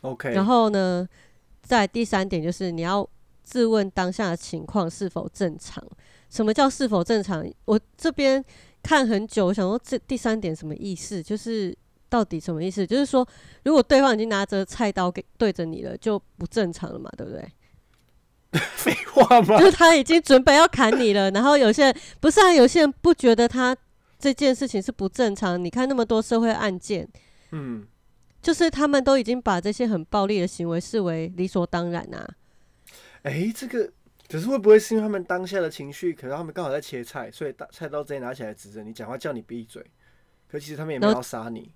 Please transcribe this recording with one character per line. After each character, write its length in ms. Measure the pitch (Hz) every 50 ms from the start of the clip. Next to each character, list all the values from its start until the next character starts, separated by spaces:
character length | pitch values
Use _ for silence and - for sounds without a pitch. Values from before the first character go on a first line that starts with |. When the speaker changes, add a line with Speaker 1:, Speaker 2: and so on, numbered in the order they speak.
Speaker 1:
OK。 300 | - 131 131 - - 135
Speaker 2:
然 140 | 120 190 196
后 240 | 214 254 240 226 214
呢， 360 | 208 196 190 185 180 180 185 - _ _ _ _ _ _ _ _ - _
再 260 | _ - 254 226 202
第 160 | 185 - 233
三 240 | 233 - - 190 190
点 160 | 196 190 165
就 80 | 151 170
是 200 | 175 - 190 180
你 100 | 170 165
要 260 | 165 170 196 202 - - - _ _ _ _ _
自 240 | _ - - 254 233
问 220 | 226 220 214 196 196
当 200 | _ 196 185 180
下 200 | 180 - 214 180
的 60 | 170
情 280 | - - - - 160 156
况 260 | - - 208 175 165
是 160 | 170 - 202
否 220 | 180 - 170 - -
正 260 | _ - 196 170 151 160
常。 260 | - - - - - - - _ _ _ _ _ _ _
什 120 | - - 220
么 100 | 214 220
叫 160 | 294 277 269
是 180 | 262 - 269 233
否 160 | 214 180 170
正 180 | - - 214
常？ 240 | 190 202 185 156 - - - _ _
我 120 | - 208 220 _ _ _ _
这 120 | - 330
边 320 | - - 277 269 262 269 262 _ _ _ _ _ _ _
看 240 | - - 320 294 262
很 200 | 220 226 196 220
久， 180 | 220 - 214 196
我 80 | 175
想 160 | 202 214 190 185
说 100 | 214 247 _
这 140 | - 262 240
第 180 | _ - 269
三 240 | 240 - 233 220 220
点 160 | 196 170 160
什 100 | 151 -
么 80 | 156 151
意 220 | - - 202 185
思？ 260 | - - - 208 180
就 140 | 156 - 208
是 400 | 208 - 226 226 214 196 180 - _ _ _ _ _ _ _
到 160 | - 240 208
底 160 | - - 160
什 140 | - - 165
么 100 | 156 170
意 60 | 190
思？ 160 | 180 202 190
就 100 | 165 220
是 80 | 269 285
说， 240 | - - 254 247 - _ - - - - _ _
如 100 | 269 320
果 80 | 285
对 180 | 233 _ - 262
方 140 | 277 269 226
已 20 |
经 100 | 214 220
拿 200 | 226 214 196 196
着 180 | - 208 196 190
菜 260 | - - - 240 202
刀 200 | - 190 180 180
给， 120 | 175 - - _ _
对 160 | _ 240 202
着 140 | 185 - 170
你 160 | 165 160 -
了， 120 | 120 - 120 -
就 200 | - 226 208 196 _ _ _ -
不 80 | 175
正 260 | - - 226 202 175
常 180 | 165 - 175 -
了 80 | - -
嘛， 120 | 131 - - -
对 80 | -
不 40 | -
对？ 160 | - - - 170 _ _ _ _ _ _ _ _ _ _ _ _ _ _ _ _ _ _ _ _
Speaker 1:
<laughs> 60 | - 156 - - -
废 180 | - - 339 - - - -
话 300 | - 277 247 - 247 240
吗？ 160 | 202 190 220 -
Speaker 2:
就 80 | 339
是 60 | 392
他 220 | 311 - 339 330 330
已 80 | 294
经 160 | 269 - 320 339
准 200 | - - 277 254
备 140 | 254 320 277
要 100 | 294 330
砍 320 | 359 - 262 262 220 - 269
你 140 | 247 214
了， 180 | 196 202 196 196
然 100 | 196 196
后 160 | 240 277 294 285
有 120 | 254 214
些 140 | 220 302 285
人， 120 | 269 240 - - - - -
不 100 | - 320
是 100 | - 415
啊， 100 | 415 370
有 160 | 349 294 240
些 140 | 262 - 339
人 120 | 302 285 262 -
不 100 | - 349
觉 240 | 339 - - 240 226
得 100 | 233 240
他 300 | 233 - 254 254 247 262 _ _ _ _ _ _ _ _ _
这 140 | - 277
件 220 | 262 - 285 269 262
事 120 | - 277
情 140 | 254 - 196
是 100 | 190 -
不 160 | 233 - 196
正 300 | 190 - - 247 214 196
常。 260 | - 220 185 175 180
你 60 | 180 175
看 180 | - 240 254
那 80 | 269 277
么 120 | 247 233
多 160 | - 233 220
社 180 | 220 - 233 226
会 100 | 233 226
案 280 | 220 - - 208 185 180
件， 280 | - - 208 170 160 - _ - _ _ _ _ _ _
Speaker 1:
嗯。 360 | 165 156 139 127 117 110 104 _ _ _ _ _ _ _ _ _ _ _
Speaker 2:
就 120 | - 339 320
是 160 | - 349 320
他 180 | - 269 294 294
们 160 | 285 277 247
都 140 | 277 269 269
已 40 |
经 160 | 226 220 247 247
把 220 | - 226 190 175
这 100 | 175 208
些 160 | 214 - 247
很 160 | 226 214 165 156
暴 180 | _ - 208 196
力 160 | 196 214 196
的 60 | 175
行 200 | 180 - - 170
为 140 | 170 165 175
视 180 | - - - 220
为 320 | 190 175 160 160 160 170 185
理 100 | 175 185
所 200 | 185 - 190 175
当 240 | - - 175 175 175
然 120 | 175 170 - - -
啊。 120 | - - - - _ _ _ _ _ _ _ _ _ _ - - - - - _ _
Speaker 1:
哎， 320 | _ 143 135 156 180 226 220
这 140 | - 262 233
个， 240 | 254 233 208 - _ _ _ _ _ _ _ _
可 100 | - 160
是 60 | 170
会 120 | 240 277 254
不 80 | 190
会 120 | 214 214 214
是 160 | 214 - 220
因 40 | 220
为 80 | 214
他 40 | 214
们 120 | 202 190
当 240 | 175 - 180 180 185
下 140 | 175 196 196
的 80 | 170 160
情 240 | 160 - 143 143
绪， 220 | 139 - 180 175 147
可 120 | - -
是 80 | 127 139
他 80 | 156
们 80 | 170 160
刚 140 | 151 185 175
好 60 | 143
在 100 | 135 151
切 240 | 147 - 143 123 117
菜， 260 | - - 143 117 110
所 160 | - - 151
以 60 | 139
大-， 160 | 127 _ 143 _
菜 160 | _ - 165
刀 160 | 147 143 147
直 120 | 143 147 143
接 40 | 135
拿 140 | 120 123
起 100 | 131 131
来 120 | 113 107 -
指 180 | - - 101
着 100 | 104 110
你 120 | 104 107 113
讲 120 | - 110
话， 120 | 107 127 131
叫 160 | - 160 135
你 80 | 117
闭 200 | 110 _ 117 120
嘴， 220 | 113 _ - - - _ _ _ _ _ _ _ _ _ _ _ _ _
可 80 | - 151
其 60 | 143 151
实 60 | 151
他 120 | 143 156
们 80 | 160 151
也 40 | 127
没 80 | -
有 60 | 208
要 80 | 214 127
杀 300 | 120 - - 113 110 117
你。 200 | 117 110 113 - _